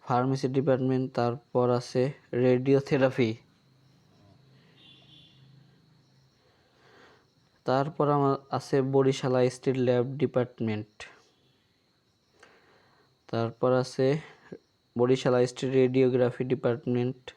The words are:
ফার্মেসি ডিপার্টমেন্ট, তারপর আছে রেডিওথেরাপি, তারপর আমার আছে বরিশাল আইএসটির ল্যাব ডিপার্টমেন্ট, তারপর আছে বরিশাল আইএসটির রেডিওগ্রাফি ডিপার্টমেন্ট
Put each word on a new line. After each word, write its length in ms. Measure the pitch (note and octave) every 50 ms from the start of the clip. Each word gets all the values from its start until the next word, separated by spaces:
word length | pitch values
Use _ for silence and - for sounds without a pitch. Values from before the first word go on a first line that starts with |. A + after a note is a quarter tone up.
| _
ফার্মেসি 440 | - C3 B2 B2+ C3+ C3+ C3+ - C3 C3
ডিপার্টমেন্ট, 480 | C#3 C3 C3+ C3 B2 C3 C3 C3 B2+ C3 B2+ - B2
তারপর 460 | A#2+ A#2+ A#2 B2 _ _ - B2+ B2 B2 B2 A#2+
আছে 220 | A#2+ - - C3 B2+ C#3 C3+ - _ _ - A#2+ B2+
রেডিওথেরাপি, 840 | B2+ B2+ B2+ B2+ C3+ C#3 C3+ C3+ - D#3 C3+ C3 C3 B2 - A#2+ A2 A2 - _ _ _ _ _ _ _ _ _ _ _ _ _ _ _ _ _ _ - _ _ _ _ _ _ _ _ _ - - - _ _ _ - - - _ _ _ - - - - _ _ _ _ _ _ _ _ _ _ _ _ _ _ _ _ _ _ _ _ _ _ _ _ _ _ - - - - - _ _ _ _ _ _ _ _ _ _
তারপর 400 | - B2+ C3+ C#3 D#3 - - D3+ C#3+ D3
আমার 200 | C#3+ C#3 C#3 C#3 C#3 - _ -
আছে 200 | B2 - - - C#3 C3 C3+ C3+
বরিশাল 380 | C3+ C3+ C3+ C3 - - C3 B2+ B2+
আইএসটির 380 | B2 B2+ B2+ - - C#3 B2+ C3 B2
ল্যাব 200 | B2+ B2 B2 B2 C3+ C3+ C#3
ডিপার্টমেন্ট, 720 | C3+ A#2+ - C3 B2 A#2+ - - A#2 A2 G#2+ G#2 G#2+ _ _ _ - - - _ _ _ _ _ _ _ _ _ _ _ _ _ _ _ _ _ _ _ _ _ _ _ _ _ - _ _ _ _ _ _ _ _ _ _ _ _ _ _ _ _ -
তারপর 380 | - A#2 A#2 A#2 A#2 _ - B2+ B2+ B2+ B2+
আছে 240 | - - - C3 C3 C#3+ D#3+ - - - _ _ - - - _ _ _ _ _ _ _
বরিশাল 380 | A#2 B2 B2 C3 C3 - C#3 B2+
আইএসটির 320 | B2 B2 B2 - - - B2+ C3+ C3
রেডিওগ্রাফি 640 | C3 B2+ B2+ C3 C3 B2+ B2+ B2 B2 A#2+ B2 - C3 B2+ C3+
ডিপার্টমেন্ট 680 | - - B2 A#2 - - C3 B2 B2 B2 B2+ C3 - _ - -